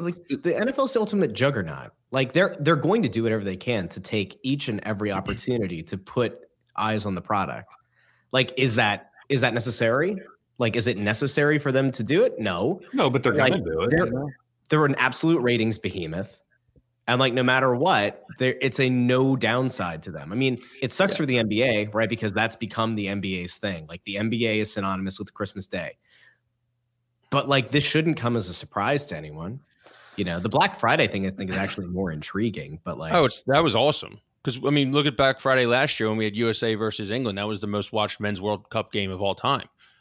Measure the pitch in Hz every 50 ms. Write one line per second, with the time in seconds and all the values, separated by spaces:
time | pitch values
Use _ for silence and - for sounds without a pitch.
0 | 170 175 175 - - - 139 131 - 175 160 - 208 247 262 - 269 262 - 233
1 | 214 202 - 202 180 135 - - 127 139 143 117 92 80 73 67 62 58 - _
2 | _ - - 131 131 123 - 160 190 196 - - 147 147 170 147 - - 196 240
3 | 202 127 98 113 113 113 110 110 98 98 92 90 - 123 120 107 92 85 - -
4 | 92 - - 107 98 92 - _ - 131 139 143 - - 110 101 - 107 110 98
5 | 107 104 98 95 95 101 101 110 - - 127 120 107 92 85 80 80 - - 92
6 | - - - 131 120 107 - - - - _ _ _ _ - - 104 110 110 104
7 | 92 104 95 90 87 - 107 101 92 76 64 58 57 - - - _ _ _ _
8 | _ _ _ _ _ _ - 131 127 - - - 127 131 107 117 117 104 104 92
9 | - - _ _ - - 143 131 127 123 113 120 113 131 117 - 120 113 113 135
10 | 156 185 214 190 - - - _ _ _ _ - 123 113 98 120 113 123 113 92
11 | 104 104 107 - 147 135 - - 147 147 151 151 147 147 127 135 135 135 127 -
12 | 117 98 139 180 233 254 - - 113 104 90 87 98 135 190 190 - - - 277
13 | 196 139 123 135 127 160 151 147 135 127 - 190 131 87 80 80 92 117 147 165
14 | - - 120 127 143 147 139 _ _ _ _ _ _ - - 151 156 139 135 -
15 | 123 127 123 - - 165 165 160 120 123 120 113 113 110 110 - - 95 87 95
16 | 87 78 80 87 98 - - - _ _ _ _ _ _ _ _ _ _ _ _
17 | - - 120 127 135 131 117 131 127 127 127 131 131 131 123 123 135 139 175 113
18 | 101 104 - - - - - - 131 127 127 - - 135 127 - 135 127 127 123
19 | 123 123 127 127 131 135 135 127 113 107 113 123 131 127 - - 95 87 82 80
20 | 78 - 80 78 71 76 95 120 135 131 127 117 - - - - - 120 - -
21 | 185 196 196 - 160 135 127 123 113 107 104 107 123 135 113 104 104 104 104 107
22 | 113 104 120 110 - 107 92 107 110 113 - - - 95 - - 113 110 113 107
23 | 101 95 98 101 92 98 95 90 87 87 - - - 101 92 82 78 76 82 92
24 | - - 95 101 107 113 117 113 117 113 107 107 107 107 - 107 98 95 95 95
25 | 95 95 95 - 104 - - - 104 101 - 101 90 - - 92 82 71 - _
26 | _ _ _ _ _ - _ _ _ _ _ _ _ _ _ _ _ _ _ _
27 | _ _ _ _ _ - - 139 - 135 139 135 127 - 123 147 143 - - 156
28 | 160 165 151 - 117 120 120 117 101 90 87 - - - - 104 101 113 147 147
29 | - - 87 76 76 76 76 76 82 90 120 135 - _ _ _ _ - - -
30 | - - - - 101 87 85 87 90 113 104 139 185 202 - - - 117 135 165
31 | 139 107 - 101 98 95 95 - 101 92 92 95 98 95 - - 95 87 90 90
32 | 95 90 80 76 76 - - 95 110 117 92 78 71 69 76 80 - - 85 -
33 | - - - 175 151 127 - - - - 131 147 165 151 98 110 123 147 147 -
34 | - - - 107 _ _ _ _ - 139 117 127 - 131 147 147 139 131 135 147
35 | 147 147 127 110 139 135 131 - - 135 131 131 123 117 120 127 139 147 - -
36 | 113 110 110 110 110 107 101 107 117 117 110 - - 113 113 104 113 110 104 -
37 | 110 98 107 127 135 113 98 101 101 107 107 98 104 104 101 104 95 - - 110
38 | 104 101 - - 104 104 104 90 95 104 107 98 - - - 113 104 - - 107
39 | 101 95 95 92 98 98 92 - - 123 139 123 92 - _ _ _ _ _ _